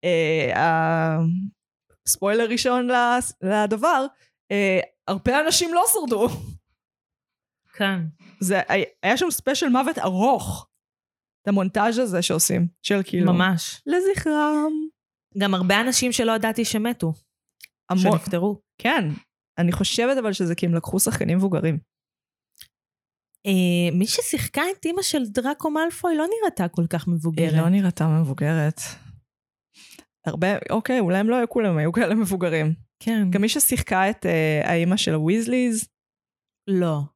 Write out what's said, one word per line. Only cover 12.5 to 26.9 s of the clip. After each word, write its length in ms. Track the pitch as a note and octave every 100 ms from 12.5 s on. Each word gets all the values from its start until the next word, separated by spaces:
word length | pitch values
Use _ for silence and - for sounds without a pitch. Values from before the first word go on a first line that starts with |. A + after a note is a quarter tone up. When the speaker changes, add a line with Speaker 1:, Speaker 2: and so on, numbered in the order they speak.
| F#3 E3+ _
Speaker 1:
של 200 | - G3+ F#3+
כאילו 280 | F3+ F3+
Speaker 2:
ממש. 480 | F3+ F#3 E3+ - - -
Speaker 1:
לזכרם. 840 | F4 F#4+ G4 D#4+ D4+ D4+ D4+ D#4 D#4 D#4 _ _ _ _ G3
Speaker 2:
גם 160 | G3 F#3+
הרבה 260 | F3+ G3
אנשים 300 | A#3+ B3 B3
שלא 200 | A#3 A3+
ידעתי 340 | A3+ A3 A3 A3
שמתו. 480 | A3 A3+ A#3+ E3 D#3 _ _ _ _ - _ _
Speaker 1:
המון. 120 | F#3
Speaker 2:
שנפטרו. 580 | F#3 F3 - F3 F#3+ G3+ _ _
Speaker 1:
כן. 280 | A#3 D4 E3 D3+ _ _ _ -
אני 140 | F3
חושבת 460 | F3 F#3+ - A#3+ C4+
אבל 160 | A3
שזה 220 | F#3+ F3+ E3+
כי 100 | F3
הם 100 | E3
לקחו 240 | - F#3+
שחקנים 380 | G#3+ A3 - E3+
מבוגרים. 400 | G3 E3+ D#3+ D3+ - _ _ _ _ _ _ _ - _ _ _ _ _ _ _ G3
Speaker 2:
אה, 520 | F#3+ F3+ F3 F3 E3+
מי 100 | G3+
ששיחקה 540 | - A#4+ D4 - - E4+
את 140 | G4 D#4+
אמא 160 | F4+
של 240 | F#4+ D4+ A#3
דראקו 460 | G3+ B3 D4 D#4
מאלפוי 460 | D4+ E4 - F4+ D#4
לא 80 | D#4+ A4+
נראתה 260 | G#4 - F3
כל 180 | -
כך 180 | E3+